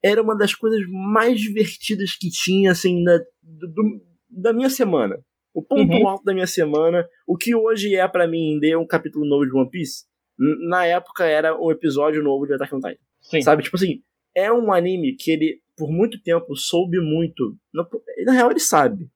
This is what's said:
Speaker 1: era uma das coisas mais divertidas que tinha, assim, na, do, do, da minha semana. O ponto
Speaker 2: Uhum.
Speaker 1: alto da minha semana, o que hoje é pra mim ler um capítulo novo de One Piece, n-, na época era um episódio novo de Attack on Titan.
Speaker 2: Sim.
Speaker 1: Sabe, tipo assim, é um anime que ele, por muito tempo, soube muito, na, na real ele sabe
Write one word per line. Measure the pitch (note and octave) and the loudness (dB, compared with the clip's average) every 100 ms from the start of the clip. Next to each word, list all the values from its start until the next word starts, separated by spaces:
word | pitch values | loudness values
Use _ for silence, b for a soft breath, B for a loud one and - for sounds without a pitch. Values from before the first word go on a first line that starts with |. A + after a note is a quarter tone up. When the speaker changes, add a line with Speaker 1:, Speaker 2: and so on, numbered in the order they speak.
Speaker 1:
era | F#3+ G#3 | 4 2
uma | G#3+ G#3+ | 2 0
das | G#3 | 0
coisas | - A3 A3 F#3 | 0 -2 -2 -4
mais | F#3 F#3+ A3 A3+ A#3+ | -6 0 2 2 0
divertidas | G#3+ G3+ G#3+ - - G#3 G3 - | -2 -2 -2 -2 -6 -4 -4 -6
que | F3+ | -8
tinha, | - - F#3+ G3 | -6 0 2 4
assim, | E3+ F#3 F3 | 2 0 0
na, | F3 E3+ E3+ _ | 2 2 0 _
do, | D#3+ D#3+ F3 | _ -18 -12
do, | D#3+ G#3+ G#3+ _ _ _ | -2 -2 -2 _ _ _
da | - G3+ | -4 -2
minha | A3+ C4 | 0 0
semana. | C4 A#3 D#3+ G#2+ G2 _ _ _ | 0 0 0 0 -4 _ _ _
O | - | -10
ponto | - C4+ - | -2 2 4
Speaker 2:
Uhum. | E3+ F#3+ | 4 2
Speaker 1:
alto | G3 G3 | 2 -2
da | |
minha | F#3+ F#3 | -2 -2
semana, | - D#3 D3 E3 F3 E3+ b b | 0 0 2 2 2 -2 b b
o | F3 | -4
que | A#3 A#3 | 0 0
hoje | A3 A3+ G3+ F#3+ | 2 0 0 0
é | F#3 | 2
pra | F#3 E3+ | 2 0
mim | E3 D#3+ D3+ | 0 -2 0
ler | D3+ E3 | 2 2
um | D#3+ | 0
capítulo | E3 D#3+ D3+ D3 | -4 -4 -6 0
novo | C#3+ C#3 | 2 2
de | C3 | 0
One | C3 | -2
Piece, | F3+ D3 - _ _ _ _ | -4 -8 -10 _ _ _ _
n-, | C3+ D#3 E3+ | -2 0 -2
na | F3+ F3 | 0 2
época | F3 F3 - E3+ | 0 -4 -2 0
era | D3+ D#3+ D#3+ | 2 0 0
um | E3 | -2
episódio | D#3+ D#3+ C#3 D3 D#3 | 0 0 0 0 0
novo | D3 C3+ C#3 | 0 -2 -2
de | |
Attack | C3+ C#3 C3+ | -4 -4 -8
on | |
Titan. | A2+ - _ _ | -8 -12 _ _
Speaker 2:
Sim. | - D#3+ | -4 0
Speaker 1:
Sabe, | D3 D3+ | 2 2
tipo | - F3+ | 2 -2
assim, | F#3 C#3 _ _ _ - | -2 -4 _ _ _ -2
é | G3 | 0
um | A#3+ A3 | 2 2
anime | F#3 F3 F#3 D3 C3 | 2 0 -2 -2 -4
que | - | -2
ele, | D#3+ D#3 - _ _ | 0 0 -4 _ _
por | D3+ | -6
muito | D#3+ A3+ A3+ | 0 0 -2
tempo, | - E3+ E3+ C#3 | -2 -2 -2 -10
soube | - E3+ F3+ F3+ | -4 -2 0 -2
muito, | D#3+ D#3 E3 - A#2 - _ | -2 -2 -2 -4 -6 -6 _
na, | D#3 E3+ - - - G3+ | -8 -8 -10 -12 -6 0
na | |
real | B3+ A#3+ | 4 4
ele | E4 | 2
sabe | - D#3 B3 G3+ D#3+ | 2 2 2 0 -12